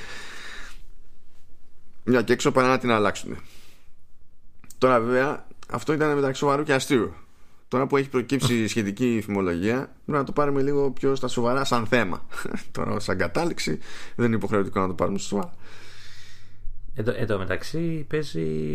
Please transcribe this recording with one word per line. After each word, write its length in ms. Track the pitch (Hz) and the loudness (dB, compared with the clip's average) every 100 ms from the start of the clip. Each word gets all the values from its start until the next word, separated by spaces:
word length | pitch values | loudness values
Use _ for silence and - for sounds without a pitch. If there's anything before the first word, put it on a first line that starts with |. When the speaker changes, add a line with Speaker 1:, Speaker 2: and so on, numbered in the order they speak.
| - - - - - - - - - - - - - - - - - - - - | -8 -8 -8 -8 -8 -6 -6 -6 -6 -6 -6 -6 -6 -6 -6 -6 -6 -6 -6 -4
Speaker 1:
μια 180 | - 123 | 2 2
και 100 | 107 | 4
έξω, 200 | 123 147 | 2 4
παρά 160 | 127 127 | 4 4
να 100 | 131 | 4
την 120 | 123 | 2
αλλάξουν. 460 | 110 101 - - 58 - - - - - - - - - - - - - - | 4 2 0 -6 -8 -10 -12 -12 -14 -12 -12 -12 -12 -12 -12 -12 -12 -12 2
Τώρα, 220 | 127 123 | 4 6
βέβαια, 460 | 117 127 139 - - - - | 4 2 2 -2 -8 -12 -8
αυτό 220 | 120 - | -4 0
ήταν 220 | 151 151 | 2 2
μεταξύ 240 | 143 139 131 | 2 0 2
σοβαρού 220 | 143 139 | 2 2
και 100 | 151 | 2
αστείου. 420 | 135 131 135 85 - - - - - - | 2 4 2 2 -4 -16 -16 -16 -16 -4
Τώρα 180 | 127 135 | 0 2
που 100 | 139 | 2
έχει 120 | 135 | 2
προκύψει 460 | 131 113 139 131 | 0 0 2 2
η 120 | 117 107 | 2 2
σχετική 540 | 117 101 98 123 113 | 0 0 0 2 2
φημολογία, 520 | 101 101 92 85 101 123 - - | 0 0 0 2 0 0 -4 -8
πρέπει 140 | - 143 | -2 -2
να 60 | |
το 80 | 139 | 0
πάρουμε 300 | - 147 139 | 2 2 4
λίγο 280 | 135 143 139 | 2 4 2
πιο 240 | 120 139 | 2 2
στα 140 | 135 123 | 2 2
σοβαρά 360 | 127 117 131 | 2 2 2
σαν 220 | 135 120 107 | 2 2 4
θέμα. 400 | 127 98 - - - - | 4 4 0 -2 -2 -2
<laughs> 240 | - - | -2 -2
Τώρα, 280 | - 104 104 | -2 -2 0
σαν 180 | 104 95 | 0 0
κατάληξη, 600 | 87 - 170 - - 78 - - - - | 2 0 0 0 -2 -2 -2 -4 -2 2
δεν 100 | 117 | 2
είναι 100 | 113 | 2
υποχρεωτικό 440 | 101 104 95 101 | 2 2 2 2
να 60 | 95 | 0
το 80 | |
πάρουμε 240 | 92 95 98 | 2 2 0
στα 100 | - | 0
σοβαρά. 260 | 101 90 - - - - - - - - - - - - - - | -2 -2 -4 -6 -6 -6 -6 -4 -4 -4 -4 -6 -2 -2 0 -2
Speaker 2:
Εν 100 | - | 0
τω, 80 | 113 - | 0 0
εν 100 | 113 | 0
τω 120 | 101 | 0
μεταξύ, 680 | 92 90 - 160 170 160 147 | 0 -2 -2 -2 0 -2 -2
παίζει 380 | 151 151 165 160 156 151 | -2 -2 -2 0 0 0